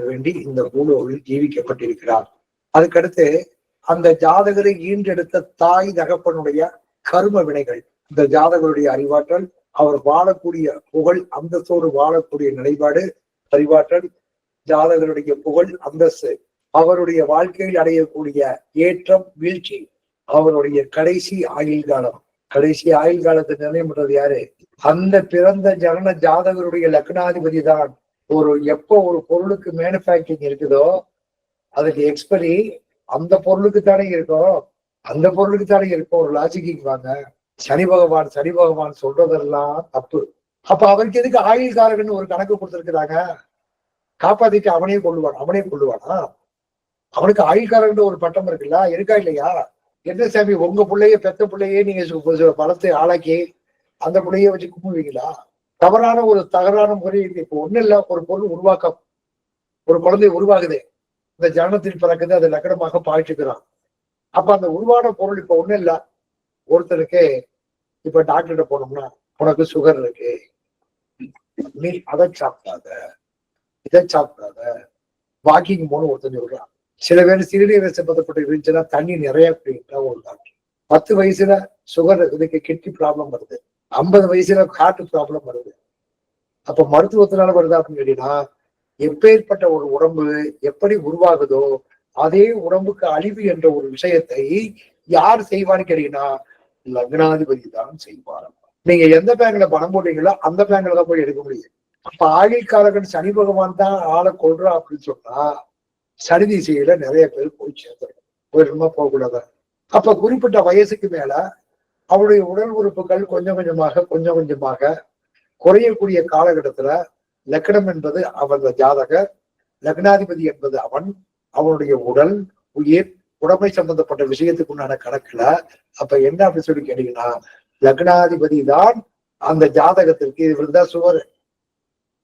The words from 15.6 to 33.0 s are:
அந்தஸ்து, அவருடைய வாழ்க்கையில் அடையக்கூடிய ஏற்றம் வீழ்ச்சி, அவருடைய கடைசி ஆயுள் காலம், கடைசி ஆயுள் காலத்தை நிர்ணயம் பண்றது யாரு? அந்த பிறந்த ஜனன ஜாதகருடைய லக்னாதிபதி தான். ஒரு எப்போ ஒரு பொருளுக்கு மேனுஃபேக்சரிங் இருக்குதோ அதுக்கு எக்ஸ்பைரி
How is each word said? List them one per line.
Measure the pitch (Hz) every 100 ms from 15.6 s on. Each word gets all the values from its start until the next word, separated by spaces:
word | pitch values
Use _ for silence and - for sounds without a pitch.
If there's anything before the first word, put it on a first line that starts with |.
| 180 180
அந்தஸ்து, | 143 156 165 - 131 120 _ _ _
அவருடைய | 156 165 180 170 165 147
வாழ்க்கையில் | 156 180 180 190 190
அடையக்கூடிய | 165 165 156 151 147 143 135 131 _ 151
ஏற்றம் | 175 180 - 190 190 151
வீழ்ச்சி, | 170 185 - 403 311 _ _ _ -
அவருடைய | 151 156 151 143 143 135
கடைசி | 156 160 180 - 190 160
ஆயுள் | 147 151 151 147
காலம், | 135 123 - _ _ _
கடைசி | 139 151 156 170
ஆயுள் | 151 165 175 160
காலத்தை | 160 151 143
நிர்ணயம் | 151 165 160
பண்றது | 147 139
யாரு? | 143 143 131 - _ _ _
அந்த | 147 170 190 196 190
பிறந்த | 175 190 196 196 180
ஜனன | 170 175 190 165
ஜாதகருடைய | 165 165 185 185 175 170 165
லக்னாதிபதி | 151 - 180 180 175 160 160
தான். | 151 151 139 - _ _ -
ஒரு | 156 151 147 147
எப்போ | 151 - 208
ஒரு | 180 170
பொருளுக்கு | - 175 190 196 180
மேனுஃபேக்சரிங் | 165 175 190 180 170 165 156 143
இருக்குதோ | 139 147 139 156 185 - _ _ _ _ _ _ 143
அதுக்கு | 156 151 147
எக்ஸ்பைரி | 147 - 180 165 180 220 - _ _